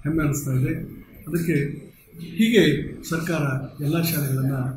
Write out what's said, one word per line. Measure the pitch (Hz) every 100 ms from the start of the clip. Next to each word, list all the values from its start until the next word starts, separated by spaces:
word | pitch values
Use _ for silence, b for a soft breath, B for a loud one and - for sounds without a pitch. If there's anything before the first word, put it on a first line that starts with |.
ಹೆಮ್ಮೆ | 143 160
ಅನಿಸ್ತಾ | 143 135 135
ಇದೆ. | 127 - - - - - - -
ಅದಕ್ಕೆ | 170 165 147 139 - - - - 165
ಹೀಗೆ | 165 165 226 233 156 139 - - -
ಸರ್ಕಾರ | 170 - 160 143 131 135 -
ಎಲ್ಲ | 143 165
ಶಾಲೆಗಳನ್ನ | 165 151 139 131 135 131 127